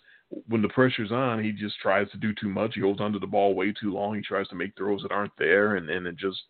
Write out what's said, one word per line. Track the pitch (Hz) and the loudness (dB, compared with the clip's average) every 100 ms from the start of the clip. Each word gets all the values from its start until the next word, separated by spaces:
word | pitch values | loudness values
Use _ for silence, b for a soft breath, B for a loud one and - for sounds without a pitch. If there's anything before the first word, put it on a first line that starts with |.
| b b b - - | b b b -14 -2
when | 110 | 0
the | 104 | 2
pressure's | - 127 123 104 | 4 4 2 -2
on, | 120 131 113 | 0 0 0
he | 107 | -2
just | 104 104 - | -2 -6 -2
tries | 107 98 101 | 2 2 2
to | 101 | -2
do | 107 | -2
too | 104 104 | -2 -2
much. | 98 110 | 0 -2
He | 104 | 0
holds | 98 101 | 0 2
onto | 104 101 | -2 -2
the | 95 | -2
ball | 101 101 | 2 4
way | 95 98 | 4 0
too | 104 104 | -2 -4
long. | 95 101 107 | -2 -2 -4
He | |
tries | - 95 95 | -4 -4 -4
to | 90 | -6
make | 95 - | -6 -4
throws | 98 98 | -2 -2
that | - | -2
aren't | 101 101 - | -2 -2 0
there, | 76 95 104 98 | 4 4 4 2
and, | 78 | -2
and | 90 90 | -4 -4
it | 85 | -4
just, | 95 92 | -6 -6